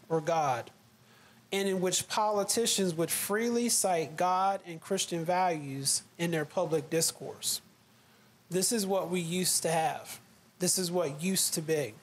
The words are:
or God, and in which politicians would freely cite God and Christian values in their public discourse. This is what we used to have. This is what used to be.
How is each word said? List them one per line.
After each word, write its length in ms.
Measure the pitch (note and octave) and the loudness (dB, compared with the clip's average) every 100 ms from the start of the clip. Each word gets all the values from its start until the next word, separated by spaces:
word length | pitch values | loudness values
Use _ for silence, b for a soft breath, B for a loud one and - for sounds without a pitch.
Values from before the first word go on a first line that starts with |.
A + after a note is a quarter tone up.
| - | -2
or 100 | D#3+ | -2
God, 500 | D3+ E3 D3 A#2+ - - - _ B B B B B | 2 2 2 0 -4 -16 -20 _ B B B B B
and 180 | G3 G3 | -2 0
in 100 | F#3+ | 2
which 300 | F3+ - - | 2 0 0
politicians 840 | - G#3+ G#3 G3 - A#3 - F#3 | 0 2 2 2 2 2 2 2
would 160 | D#3+ E3 | 0 0
freely 600 | - - G3+ A#3 A#3 A#3+ | -2 -2 0 0 2 2
cite 480 | A#3 F#3+ E3+ D3 D#3 | 2 2 2 0 0
God 420 | F3+ F#3 G3 G3 F3+ | 2 2 2 0 -6
and 140 | E3 | -10
Christian 420 | - F#3+ - E3+ | -4 -2 -2 -2
values 800 | E3 F3+ F#3 D#3+ C#3+ C3+ C3+ - - - | 0 2 2 0 -4 -4 0 -2 -2 -4
in 140 | E3+ | -2
their 120 | E3 | 0
public 460 | D3 - E3 D#3 C#3 | -2 -2 0 0 0
discourse. 720 | E3 D#3+ - - - - - - - _ B B B B B - | 0 0 -2 -10 -8 -6 -6 -8 -20 _ B B B B B -6
This 240 | F3+ F#3+ | -2 0
is 120 | A#3 F#3+ | 0 0
what 240 | F#3+ E3 | 0 0
we 120 | F3+ | -2
used 420 | E3 F3+ F3+ - | 0 0 0 0
to 80 | E3+ | 2
have. 480 | E3 D#3 C3+ - - - - - - | 2 0 -2 -10 -16 -18 -20 -20 -4
This 180 | F3+ F#3 | -2 0
is 140 | F3 | 0
what 320 | F3+ D#3 D3 | -2 -2 -2
used 300 | F3+ F#3 - | -2 0 0
to 80 | - | -2
be. 320 | D#3 D#3 B2 G#2 | 0 0 -2 -6